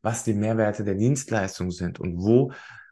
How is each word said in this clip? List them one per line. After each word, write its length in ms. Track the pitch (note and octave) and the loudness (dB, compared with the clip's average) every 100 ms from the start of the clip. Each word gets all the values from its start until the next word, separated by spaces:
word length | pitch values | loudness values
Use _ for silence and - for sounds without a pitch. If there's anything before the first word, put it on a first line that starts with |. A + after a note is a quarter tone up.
was 200 | A2+ A2+ | -4 -2
die 120 | A2+ | -2
Mehrwerte 500 | G2+ A2 A2+ G#2+ G#2 | 0 0 2 2 0
der 100 | G2+ | -2
Dienstleistung 800 | F#2+ A#2+ C#3+ - A2 F#2+ - F2+ | 2 2 0 -2 -2 -2 -4 -6
sind 260 | F2 F2 - | -4 -6 -6
und 200 | F2+ F2 | -6 0
wo 340 | G2 A#2+ C3 - - - - | 4 6 4 -4 -18 -20 -20